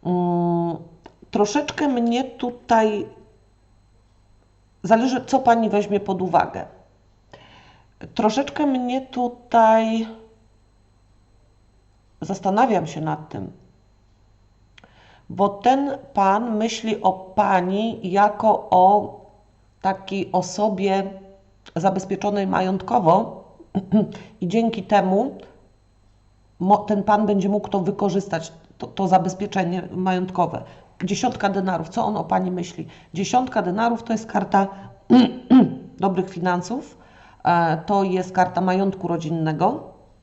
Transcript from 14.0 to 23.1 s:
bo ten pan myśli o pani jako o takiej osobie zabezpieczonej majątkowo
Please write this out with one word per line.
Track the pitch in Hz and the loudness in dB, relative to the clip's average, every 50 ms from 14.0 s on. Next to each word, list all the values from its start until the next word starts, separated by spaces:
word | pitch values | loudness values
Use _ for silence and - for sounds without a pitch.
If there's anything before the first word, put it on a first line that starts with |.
| _ _ _ _ _ _ _ _ _ _ _ _ _ _ _ - - - _ _ _ - - _ _ _ | _ _ _ _ _ _ _ _ _ _ _ _ _ _ _ -20 -20 -20 _ _ _ -20 -20 _ _ _
bo | - 180 196 202 | -4 0 0 0
ten | 202 - - 240 262 269 285 285 269 - - - - | 0 0 2 2 4 4 2 -2 -4 -8 -10 -8 -2
pan | - 196 190 190 214 233 240 220 208 | 0 2 4 2 2 0 -2 -2 -2
myśli | 214 233 - - - 220 220 - | -2 -2 -4 -4 -4 -4 -4 0
o | - 190 185 | 0 0 0
pani | - - - - - 208 190 196 185 180 180 190 202 220 226 220 - - 185 | 0 -8 -10 -2 0 2 4 4 2 2 2 -2 -2 -2 -2 -4 -6 -6 -2
jako | 175 196 202 208 208 208 - 220 202 - - - | 2 4 2 2 2 2 2 2 2 2 0 2
o | - 180 185 190 202 208 196 - - - - - _ _ _ _ _ _ _ _ _ _ | 4 6 6 8 6 4 2 -2 -10 -16 -20 -20 _ _ _ _ _ _ _ _ _ _
takiej | - 190 190 190 - - 196 196 185 - | -4 -4 -4 -4 -6 -8 -6 -6 -6 -2
osobie | - 185 175 - - - 208 214 196 185 190 196 190 196 190 196 - - - - - - _ _ _ _ _ - _ | -2 -2 -2 -2 -4 -2 -2 0 0 0 0 0 0 0 -2 -4 -8 -14 -20 -20 -20 -20 _ _ _ _ _ -8 _
zabezpieczonej | 165 160 196 185 190 180 - 208 - - 208 202 202 196 190 | 0 0 0 0 0 -4 -4 -6 -4 -2 -2 -2 -2 -2 0
majątkowo | 185 160 190 185 190 190 190 - 233 247 190 160 | 0 0 0 0 -2 -4 -4 0 -2 2 4 6